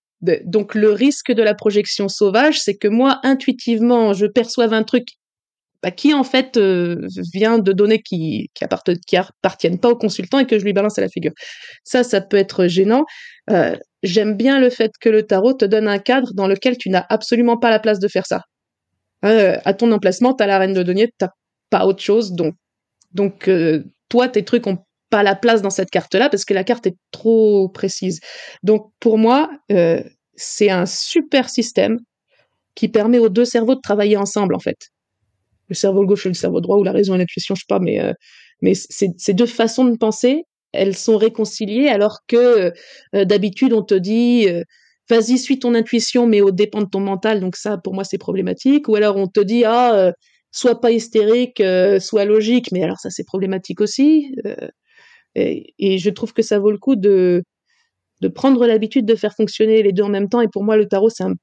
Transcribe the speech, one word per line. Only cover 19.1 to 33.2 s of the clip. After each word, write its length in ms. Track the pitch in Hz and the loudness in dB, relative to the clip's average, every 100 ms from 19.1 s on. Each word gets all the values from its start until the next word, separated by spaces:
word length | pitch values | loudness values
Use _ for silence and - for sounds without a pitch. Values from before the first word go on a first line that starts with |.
| _ 202 | _ 2
Euh, 320 | 226 196 - - | 4 4 2 -2
à 80 | |
ton 180 | 196 233 | 0 2
emplacement, 420 | 214 196 185 240 | 2 0 0 0
t'as 140 | 262 202 | 0 0
la 100 | 196 | 0
reine 140 | 190 | 0
de 120 | 190 | 0
denier, 260 | 180 185 233 - | -2 0 -2 -2
t'as 140 | 185 - _ _ _ | -8 -8 _ _ _
pas 160 | 190 185 | 0 0
autre 160 | 190 | 0
chose. 300 | - 208 214 | 0 0 0
Donc, 240 | 175 160 - _ _ _ _ _ | -4 -4 -6 _ _ _ _ _
donc, 380 | 180 202 196 - | -4 -4 -2 -2
euh, 340 | 185 165 156 - _ - | 0 2 -2 -4 _ -4
toi, 220 | 240 247 | 0 0
tes 160 | 247 - | 0 0
trucs 220 | 240 220 | -2 -2
ont 100 | 185 _ _ _ | -8 _ _ _
pas 120 | 214 | 0
la 140 | 202 196 | 0 0
place 260 | 233 226 | 2 2
dans 80 | 196 | 0
cette 220 | 185 185 | -4 -4
carte-là 380 | 180 - 190 196 | -4 -2 0 0
parce 160 | 196 - | 0 -2
que 80 | |
la 100 | 196 | -2
carte 240 | 196 233 196 | -2 -2 -4
est 80 | 180 _ | -6 _
trop 560 | - 226 226 214 202 190 | -6 0 2 4 2 0
précise. 540 | - 196 - 185 165 - - - - | -4 -8 -6 -8 -8 -12 -20 -20 -6
Donc, 260 | 185 214 214 - | 0 0 -2 -4
pour 160 | 233 220 | 0 2
moi, 340 | 226 262 311 285 - | 4 4 0 -6 -2
euh, 320 | 202 170 165 - _ _ - | 2 2 0 -4 _ _ -18
c'est 340 | - - 202 | -10 0 0
un 160 | 185 180 | 2 -2
super 640 | - - 330 302 277 247 | -6 -4 -2 0 0 0
système 500 | - 226 - 202 233 233 _ _ _ _ _ _ | -4 -4 0 0 0 -8 _ _ _ _ _ _
qui 140 | - 220 | -6 -2
permet 320 | 220 214 | 0 2
aux 80 | 240 | 4